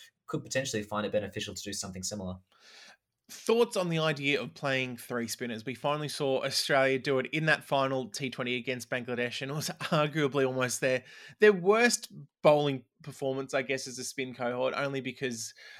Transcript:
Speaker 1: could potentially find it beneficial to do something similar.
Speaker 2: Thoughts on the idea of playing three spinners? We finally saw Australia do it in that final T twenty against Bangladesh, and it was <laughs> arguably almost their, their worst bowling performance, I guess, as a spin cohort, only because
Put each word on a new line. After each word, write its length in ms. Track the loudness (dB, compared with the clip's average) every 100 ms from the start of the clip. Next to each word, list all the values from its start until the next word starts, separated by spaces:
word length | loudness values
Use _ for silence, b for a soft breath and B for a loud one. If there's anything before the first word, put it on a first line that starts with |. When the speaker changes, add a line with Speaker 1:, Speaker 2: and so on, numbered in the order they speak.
| B _ -8
Speaker 1:
could 160 | -6
potentially 400 | -4 -4 -2 -4
find 200 | -4 -4
it 80 | 0
beneficial 440 | 0 -2 -6 -8 -8
to 80 |
do 100 | -8
something 300 | -8 -8 -6
similar. 320 | -6 -6 -6 -8 _ B B B B B _ _ -20
Speaker 2:
Thoughts 480 | -6 2 4 4 2
on 140 | 0
the 80 | 2
idea 420 | 2 2 2 2
of 140 | 0
playing 440 | -4 0 0 0 -6
three 300 | -6 -4 -4
spinners? 380 | -4 -6 -6 -8
We 80 |
finally 360 | -4 -2 0 -2
saw 340 | -2 0 0 0
Australia 540 | -2 2 4 4 2
do 180 | 2 0
it 80 | 0
in 140 | 0 2
that 160 | 2
final 420 | 2 0 2 0 -4
T 200 | -6 -6
twenty 260 | -6 -4 -4
against 320 | -4 -6 -4
Bangladesh, 540 | -6 -4 -2 -2 -4
and 80 | -6
it 60 | -4
was 140 | -4
<laughs> 100 | -6 0
arguably 600 | 2 2 2 2 4 2
almost 340 | 2 0 2
their, 220 | 2 0 -2 B B B
their 120 | 6
worst 560 | 6 6 6 6 2 -4 -16 -20 _
bowling 400 | 6 8 6 -2 -6 _
performance, 540 | -16 -6 -4 -4 -2 -2
I 80 |
guess, 240 | -2 -4 -6
as 100 | -10
a 60 |
spin 320 | -8 -6 -6 -4
cohort, 400 | -4 0 0 0
only 240 | -2 -2
because 540 | -6 -4 -4 -4 -8 -12 B B